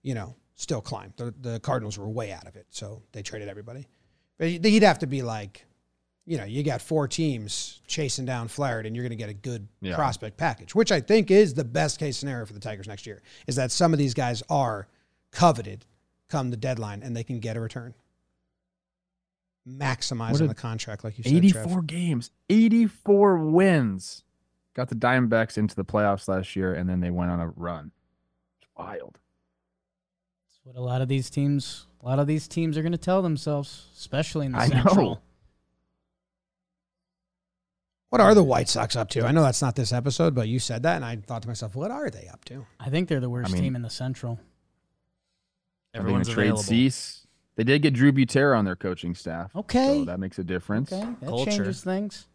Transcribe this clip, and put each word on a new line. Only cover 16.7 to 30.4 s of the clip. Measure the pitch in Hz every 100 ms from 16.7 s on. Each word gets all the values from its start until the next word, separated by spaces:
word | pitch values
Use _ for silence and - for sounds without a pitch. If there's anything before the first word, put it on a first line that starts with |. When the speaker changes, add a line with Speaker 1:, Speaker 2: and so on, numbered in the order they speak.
| 120 107 101
Speaker 1:
and | 123 117
they |
can | 113 123
get | 113 113
a |
return. | 113 127 120 - _ _ _ _ _ _ _ _ _ _ _ _ _ _ _ _ 127
Maximizing | 131 139 123 - 120 113
Speaker 2:
What | 139
a | 156
Speaker 1:
the | 107
contract, | 117 110 - 104
like | 113 104
you |
said, | 120
Speaker 2:
eighty-four | 160 190 143 110
Speaker 1:
Trev. | 185 156
Speaker 2:
games, | 170 175 127 - _ -
eighty-four | 214 226 226 220 - - 202 202 175 156
games. | 165 190 165 117 95 - - _ _ _ _ _ -
Got | 127
the | 117
Diamondbacks | 123 127 120 113 110 -
into | 107 -
the | 95
playoffs | 107 104 98 -
last | 95 92 95
year, | 92
and | 82 90
then | 90
they | 87
went | 87 87
on | 87
a | 85
run. | - 87 80 76 _ _ _ _ _ _ _
It's | _ -
wild. | 87 107 - _ _ _ _ _ _ _ _ _ _ _ _ _